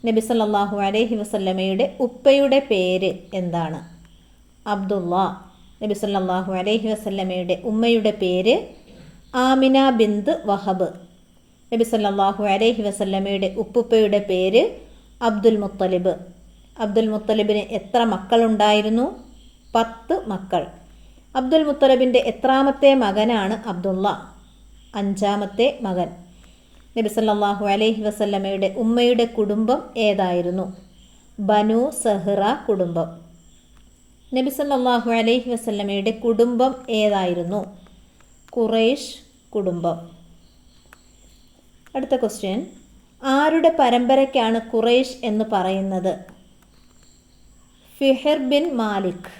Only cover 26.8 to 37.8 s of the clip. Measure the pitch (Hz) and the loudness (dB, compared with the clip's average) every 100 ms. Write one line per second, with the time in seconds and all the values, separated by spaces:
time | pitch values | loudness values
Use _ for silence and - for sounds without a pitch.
26.8 | - 233 214 214 220 208 202 202 208 202 | -10 -4 -2 0 0 2 0 0 0 2
27.8 | 220 220 208 208 208 202 196 196 190 190 | 2 0 -4 -2 -2 -2 -2 -2 -2 0
28.8 | 220 240 240 240 233 233 202 208 220 285 | 0 2 2 2 0 0 -2 0 0 -2
29.8 | - 233 214 196 185 175 175 185 190 - | -4 -2 0 2 0 0 -2 -4 -6 -10
30.8 | - - - - _ - 202 208 214 226 | -20 -20 -20 -20 _ -8 0 2 2 0
31.8 | 269 302 233 196 180 196 202 277 - 202 | 0 -2 -2 0 0 0 0 -2 -2 -2
32.8 | 175 165 156 - - - - - _ - | 0 -2 -6 -10 -20 -20 -20 -20 _ -20
33.8 | - _ _ _ _ 254 262 269 285 269 | -20 _ _ _ _ -2 -2 -2 -2 0
34.8 | 247 240 233 226 226 247 247 233 233 208 | 2 0 0 0 2 0 0 -6 -4 -4
35.8 | 202 196 202 220 233 220 240 240 262 254 | -4 -2 -2 -2 -2 2 2 2 0 0
36.8 | - 220 214 202 180 175 170 202 196 - | -4 0 2 2 0 -2 -4 -6 -6 -16